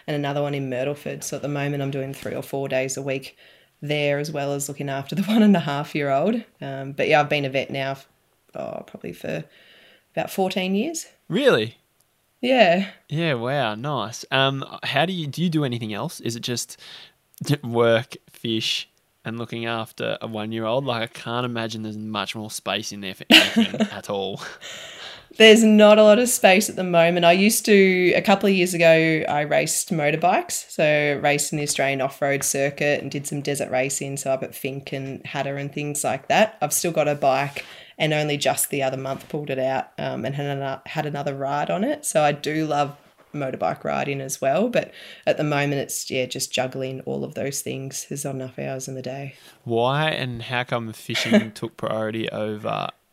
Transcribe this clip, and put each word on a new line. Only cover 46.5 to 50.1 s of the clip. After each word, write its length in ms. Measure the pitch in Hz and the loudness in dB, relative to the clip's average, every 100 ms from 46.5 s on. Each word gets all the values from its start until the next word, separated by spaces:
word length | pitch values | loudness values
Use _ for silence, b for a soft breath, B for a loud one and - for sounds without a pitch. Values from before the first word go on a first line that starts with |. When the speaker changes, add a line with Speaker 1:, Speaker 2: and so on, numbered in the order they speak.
Speaker 1:
juggling 480 | 127 131 135 131 131 | -2 -2 -4 -6 -6
all 220 | 131 139 | -6 -6
of 100 | 135 | -6
those 260 | 151 139 139 | -6 -6 -4
things. 460 | 127 131 135 - - | -6 -8 -8 -10 -10
There's 160 | 143 | -8
not 120 | 143 135 | -6 -6
enough 200 | 131 - | -8 -8
hours 300 | 139 131 131 | -8 -8 -8
in 80 | |
the 80 | 131 | -10
day. 320 | 127 135 139 B B B | -10 -10 -12 B B B
Speaker 2:
Why 460 | 120 113 123 143 156 | -2 2 4 2 0